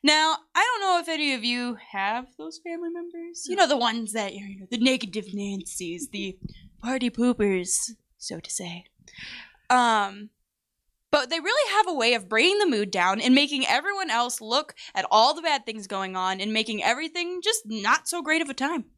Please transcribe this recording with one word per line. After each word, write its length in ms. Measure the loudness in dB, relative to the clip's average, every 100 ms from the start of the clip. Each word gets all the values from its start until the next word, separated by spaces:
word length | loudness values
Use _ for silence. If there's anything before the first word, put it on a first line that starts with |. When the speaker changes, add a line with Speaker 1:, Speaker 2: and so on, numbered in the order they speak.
Speaker 1:
Now, 340 | 6 6 4 0 _
I 100 | 2
don't 180 | 2 2
know 180 | 2 2
if 80 | 0
any 240 | -2 0
of 100 | 0
you 360 | -2 -2 -2 -6 -8
have 340 | -4 -2 -2 -6 _
those 220 | -14 -12
family 260 | -10 -8 -8
members. 560 | -8 -10 -12 -14 -14 -6
You 60 | 2
Speaker 2:
No. 80 |
Speaker 1:
know, 60 | 2
the 80 | 4
ones 360 | 0 -2 -6
that, 220 | -4 -6 -8
you 240 | -14 -16
know, 80 | -8
the 80 | 2
negative 560 | 2 2 -2 -8 -8
Nancy's, 760 | -8 -6 -8 -10 -10 -8 -8 -8
the 280 | -8 -10 -10 -14 -14 -20 _
party 300 | -4 -2 -2
poopers, 800 | 0 0 2 2 2 0 -4 -4 -10 _ _
so 200 | -12 -12
to 100 | -10
say. 340 | -8 -8 -12 -16 _ -20 -18 -16 -16 -18 _ _
Um, 640 | 4 4 4 0 -6 -18 _ _ _ _ _ _ _ _
but 180 | 0 2
they 100 | -2
really 320 | 0 2 2 2
have 100 | 2
a 60 |
way 220 | 4 4 2
of 120 | 2
bringing 300 | 4 4 4
the 80 | 2
mood 240 | 2 0
down 320 | 2 2 2
and 140 | 6 6
making 280 | 6 0 0
everyone 420 | 0 0 -4 -2
else 320 | 0 0 -4
look 320 | -2 -2 -2 -14 -8 -6
at 100 | 4
all 240 | 6 6 4
the 60 |
bad 240 | 0 -2 -2
things 180 | -10 -6
going 300 | -6 -4 -2
on 260 | -2 -2
and 100 | -2
making 300 | 0 0 0
everything 580 | 0 0 -2 -6 -6 -4
just 180 | -2 -2 -4
not 420 | -4 2 2 0
so 140 | -6
great 180 | 0 0
of 80 | 0
a 60 | -4
time. 300 | -2 -4 -6